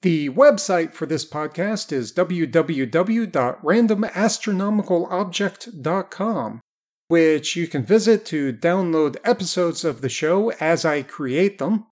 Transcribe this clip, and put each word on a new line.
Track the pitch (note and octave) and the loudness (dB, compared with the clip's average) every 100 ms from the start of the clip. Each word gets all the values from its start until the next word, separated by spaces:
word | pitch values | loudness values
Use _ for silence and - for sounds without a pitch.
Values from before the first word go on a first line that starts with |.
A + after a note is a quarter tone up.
The | F#3 D#3+ C#3+ | 2 0 -2
website | C3+ C#4+ A3+ - F3+ E3 | 6 6 6 0 0 0
for | - D3+ | -6 -4
this | D#3 - | -4 -4
podcast | D3+ D3+ - G3 G#3+ - | -8 -8 -4 -4 -4 -4
is | C#3+ A2+ | -4 -4
w | - F3 F3 D#3 | -2 -2 0 0
w | D#3+ D3+ D3 C3 | 2 0 -2 0
w | D#3+ F#3 A3+ A3 | 0 0 0 0
dot | E3 B2 - | 0 -2 -2
random | D3+ G#3 A#3 G3+ | 0 2 4 2
astronomical | G#3+ F3+ A3 G#3+ - F#3+ G3+ G#3+ - F3 F3+ | -2 0 0 0 -4 -2 0 -2 0 0 0
object | F3+ G3 E3+ G3+ - - G3 | -4 -4 -2 -4 -4 -18 -8
dot | C3+ F#3 F3+ | -4 -4 -4
com, | - G#3 G3 A2 A2+ _ _ _ _ _ | -6 -4 -4 -6 -10 _ _ _ _ _
which | E3 D#3+ D#3 D3 E3+ | 4 4 2 -2 -6
you | E3 | -4
can | C#3+ | -4
visit | A2+ A3 G3+ G#3+ - | 2 2 4 2 2
to | D#3 C#3 | -4 -2
download | A2+ E3+ F#3 F3+ D#3+ D3+ - | 0 0 0 0 2 0 0
episodes | - A#3 F3+ - F3 D#3+ | -2 0 0 0 -2 0
of | E3 B2 | -4 -4
the | C3 | -6
show | - D3+ F#3 A3 | -2 0 2 0
as | - D3+ E3+ | -2 0 2
I | D#3+ D3 | 2 -2
create | B2+ - C#3 C3+ G3 G3 | -4 -8 -4 0 0 0
them. | C#3 G#3+ A3 | -2 -2 -4